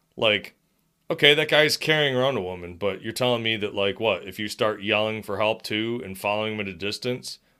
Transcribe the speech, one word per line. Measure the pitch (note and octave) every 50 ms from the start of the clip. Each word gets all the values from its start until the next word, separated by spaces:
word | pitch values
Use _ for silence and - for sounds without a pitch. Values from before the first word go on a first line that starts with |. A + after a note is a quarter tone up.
| _ _ -
like, | - B2 A2 G#2 G2+ G2 - - _ _ _ _ _ _ _ _ _ _ -
okay, | E3+ D#3+ D#3 C#3+ D3
that | D3+ D#3 D3+
guy's | D#3+ D3 D3+ D3+ C3
carrying | - - - D#3 D#3 D3+ C#3 C3
around | B2+ B2+ C3+ C3+ A2+
a |
woman, | F#2 F2+ F#2 F2+ F2 F2 F2
but | E2+ G#2 G2+ F#2+ -
you're | - A2
telling | A2 - B2+ B2 B2 A#2 A2+
me | A2+ A2+ G#2+
that, | G2+ G2+ -
like, | G#2 G2 G2+ F#2+ -
what, | A2 A2+ G2 F2 -
if | F#2+ F#2+ -
you | G#2+ G#2
start | - - B2 G#2+ G#2+ F#2+
yelling | F#2+ G2+ G#2+ G#2 G#2+ A2 A2 A2
for | G2+ - G2+ F#2+
help | G#2+ G#2+ A2 A2
too | - - A2 G#2+ A2 A#2 A#2 A#2+ -
and | F#2+ F#2+ F#2+
following | - G2+ G#2 G#2+ G#2+ A2 A2
him | G#2+
at | G2+ G2
a | F#2
distance, | E2 F#2 G2+ G#2+ - - B2+ B2 B2+ - - - - _ _ _ _